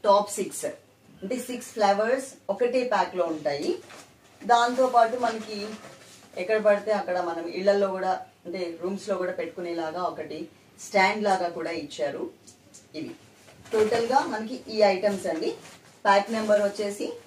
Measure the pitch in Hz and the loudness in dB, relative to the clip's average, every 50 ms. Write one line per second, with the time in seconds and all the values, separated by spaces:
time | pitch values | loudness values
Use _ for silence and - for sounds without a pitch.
0 | - 214 196 202 202 - - 214 190 - - - - - - - _ _ _ _ | 6 6 6 6 4 0 -4 -6 -6 -6 -6 -6 -6 -6 -8 -8 _ _ _ _
1 | _ - - - 190 196 262 254 - - 247 233 - - - 226 202 196 202 202 | _ -20 -20 -12 -8 -6 -6 -6 -6 -8 -10 -10 -10 -12 -2 2 2 4 4 4
2 | 214 226 254 269 262 - - - _ - 202 202 247 247 233 262 240 - 208 180 | 2 0 0 0 -2 -10 -16 -18 _ -6 -2 0 0 2 2 2 0 2 2 0
3 | 185 - - 180 170 165 160 151 143 151 143 139 165 - - - - - - - | 0 0 0 -2 0 0 -2 -2 -2 -2 -2 -2 -2 -2 -4 -4 -6 -16 -20 -20
4 | - _ _ _ _ _ _ _ - 202 240 233 233 240 254 254 262 240 - 240 | -20 _ _ _ _ _ _ _ 2 4 4 6 6 4 2 2 2 4 6 6
5 | 226 226 240 247 247 226 226 220 214 214 214 202 202 214 214 - - - - - | 6 6 4 0 -2 -2 -2 -2 -8 -8 -8 -8 -8 -10 -10 -14 -16 -20 -20 -20
6 | - - - - - - - - 180 180 220 214 202 208 202 202 202 220 220 202 | -20 -20 -20 -20 -20 -16 -10 -8 -2 0 0 2 4 4 4 4 2 0 0 0
7 | - - 180 180 175 170 170 170 170 170 - 180 190 202 202 202 196 190 185 190 | 0 -2 -2 -2 -2 -2 -4 -6 -6 -6 -6 0 2 4 4 4 2 0 0 -2
8 | 190 185 185 185 - - _ _ _ 175 170 190 180 170 165 165 170 185 202 196 | 0 0 -2 -2 -4 -14 _ _ _ -10 -6 -6 -6 -6 -6 -6 -6 -6 -6 -6
9 | - 214 196 180 180 180 180 - 165 165 - 190 180 175 170 165 160 160 156 180 | -4 -4 -4 -2 -2 -4 -4 -6 -6 -8 -8 -8 -8 -6 -6 -4 -6 -6 -4 -4
10 | 180 170 160 165 156 151 151 160 175 - _ _ _ _ _ - - - - 202 | -4 -4 -4 -6 -10 -10 -10 -10 -10 -12 _ _ _ _ _ -20 -18 0 2 4
11 | 190 190 208 214 208 208 190 180 180 175 - 156 160 147 - - - - - - | 4 4 2 2 2 2 2 2 0 -2 -4 -4 -6 -4 -6 -6 -8 -10 -6 -4
12 | 151 143 - - - - - _ _ - - _ _ - _ - - _ _ 156 | -4 -4 -4 -6 -8 -8 -10 _ _ -20 -20 _ _ -20 _ -20 -20 _ _ -10
13 | - 120 - - - - _ _ - - - - - - - 220 214 214 233 226 | -10 -10 -12 -16 -20 -20 _ _ -20 -20 -20 -20 -14 -4 2 2 2 4 4 0
14 | 233 233 262 277 311 - 240 214 220 220 262 254 - - 220 214 208 196 190 185 | 2 4 2 2 2 2 -4 -6 -6 -6 -8 -10 -10 -8 2 4 6 6 6 4
15 | 202 208 202 190 - 180 160 160 - - - - - - - - _ - _ - | 2 0 0 0 -4 -4 -4 -2 -4 -4 -6 -6 -14 -20 -20 -20 _ -20 _ -2
16 | _ 202 196 202 202 208 226 220 214 214 208 208 208 202 196 - 214 202 202 - | _ 6 6 6 4 2 -2 -2 2 4 4 4 4 0 -2 -2 -6 -6 -6 -6
17 | - - 480 - - | -8 -8 -8 -12 -16